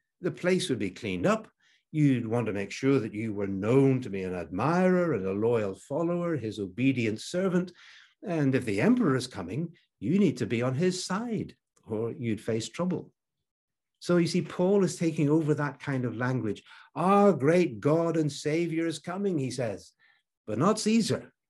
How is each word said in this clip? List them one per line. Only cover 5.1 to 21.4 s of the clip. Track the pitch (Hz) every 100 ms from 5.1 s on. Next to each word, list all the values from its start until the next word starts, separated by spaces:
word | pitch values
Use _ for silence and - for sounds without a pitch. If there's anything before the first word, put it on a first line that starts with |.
and | 110 95
a |
loyal | 98 113 117 101
follower, | 95 - 143 170 175 175 151
his | 110 101
obedient | 95 95 135 127 113 113
servant. | - 180 190 180 180 - - - - _
And | 240 165 135
if | 131
the | 120 101
emperor | 180 247 180 131
is | -
coming, | - 87 123 170 - _ _
you | 101 196
need | 185 -
to | 127
be | 117
on | 127 131
his | 185 185
side, | - 190 240 196 - - _ _ -
or | 107 113
you'd | - 117 104
face | - 113 -
trouble. | - 180 165 - _ _ _ _ _ _ _ _ _
So | - 175
you | 165
see, | 180
Paul | - - 180 202
is | 175 -
taking | 165 156 143
over | 160 151
that | 151 143 135
kind | - 131
of | 123 107
language. | 127 127 107 98 - - -
"Our | 139 180 202 202
great | 147 139 175 160 107
God | 139 165 170 160
and | 151
Savior | - 147 160 170 160 165
is | 160
coming," | 175 190 202 156
he | 131
says, | 127 117 95 - _ _ _ _ _ -
"but | 107
not | 180 214
Caesar. | 214 226 160 113 - _